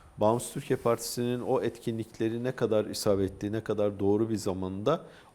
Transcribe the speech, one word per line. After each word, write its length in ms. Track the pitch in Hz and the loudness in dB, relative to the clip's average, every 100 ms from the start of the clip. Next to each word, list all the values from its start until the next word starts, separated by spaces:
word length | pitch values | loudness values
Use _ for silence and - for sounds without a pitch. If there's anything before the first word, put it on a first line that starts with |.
| - - | -14 2
Bağımsız 360 | 104 120 - | 4 4 0
Türkiye 240 | - - 131 | -8 -2 0
Partisi'nin 640 | 120 117 - - 120 123 | 2 2 -2 -4 -2 -2
o 200 | 104 123 | 0 0
etkinlikleri 840 | 104 - - 113 110 - 113 117 | 0 -4 -6 -4 -6 -2 -2 0
ne 80 | 123 | -4
kadar 340 | 127 113 110 104 | 0 2 2 0
isabetli, 680 | 98 110 98 95 95 104 | 0 2 4 2 -2 -4
ne 120 | 107 | -4
kadar 360 | - 104 104 98 | -2 0 0 2
doğru 300 | 98 104 113 | 2 4 2
bir 60 | 104 | 0
zamanda 680 | 101 92 92 95 113 165 - - - | -2 -4 -4 -2 0 0 -4 -20 -14